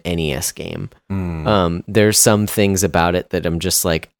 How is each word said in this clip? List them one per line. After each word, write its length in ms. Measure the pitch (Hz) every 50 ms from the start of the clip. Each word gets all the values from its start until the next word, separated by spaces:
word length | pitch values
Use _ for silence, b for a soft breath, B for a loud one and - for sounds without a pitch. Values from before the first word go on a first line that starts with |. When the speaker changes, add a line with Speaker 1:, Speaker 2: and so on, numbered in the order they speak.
| -
Speaker 1:
N 160 | 87 87 85
E 120 | 80 76 67
S 200 | - - - -
game. 360 | - - 82 80 85 98 - - _ _ _
Speaker 2:
Mm. 360 | 95 95 92 87 85 80 78 -
Speaker 1:
Um, 360 | 107 98 90 85 85 87 - -
there's 280 | 98 113 104 107 104 -
some 280 | - 120 107 104 107
things 380 | 101 - - 104 98 98 92 101
about 320 | 90 - 87 82 87 87
it 140 | 90 - -
that 140 | - 87 82
I'm 140 | 85 82 82
just 260 | 82 92 - - -
like, 240 | 90 82 82 - - _ _